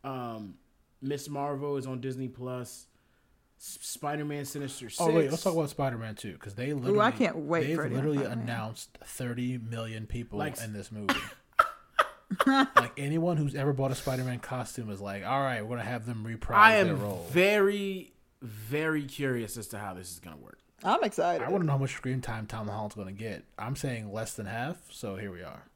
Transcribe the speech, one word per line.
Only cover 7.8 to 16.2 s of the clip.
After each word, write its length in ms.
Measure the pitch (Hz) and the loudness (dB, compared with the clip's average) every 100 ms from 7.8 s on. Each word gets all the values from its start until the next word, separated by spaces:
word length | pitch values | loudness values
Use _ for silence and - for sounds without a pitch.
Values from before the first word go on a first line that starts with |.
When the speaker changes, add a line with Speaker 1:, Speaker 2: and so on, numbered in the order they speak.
Speaker 3:
a 40 | 147 | 0
new 40 | 127 | 2
Speaker 2:
literally 220 | 147 143 | 2 2
Speaker 3:
Spider-Man. 240 | 135 120 113 | 0 -2 -2
Speaker 2:
announced 500 | 117 110 113 - - | -4 -6 -8 -14 -16
thirty 540 | - - 123 120 123 127 | -14 -6 -4 -2 -2 -2
million 480 | 113 113 113 110 110 | -4 -6 -6 -8 -6
people 320 | 120 117 - | -6 -4 -4
Speaker 1:
Like, 200 | 147 127 | -4 -4
Speaker 2:
in 120 | 113 | -6
this 180 | 104 98 | -8 -8
movie. 240 | 107 101 - | -6 -2 -2
Speaker 3:
<laughs> 60 | - - _ - - - - - - - _ 185 - | -2 -14 _ 2 2 2 -4 0 0 -2 _ 2 6
Speaker 2:
Like, 460 | 269 262 - 120 - | 6 8 6 4 -2
anyone 400 | 139 165 170 160 | 0 2 4 4
who's 180 | 143 | 2
ever 180 | 135 139 | 2 2
bought 200 | 131 135 | 2 0
a 20 | |
Spider-Man 460 | 127 - 127 127 120 | 0 -2 0 -2 -4
costume 500 | - 127 117 - 110 | -4 -6 -6 -6 -6
is 100 | 98 | -6
like, 240 | 101 98 | -6 -4
"All 160 | 98 135 | 0 2
right, 220 | 135 120 | 2 0
we're 140 | 107 123 | -2 -4
gonna 120 | 110 | -4
have 160 | 123 | -4
them 200 | 113 113 | -4 -6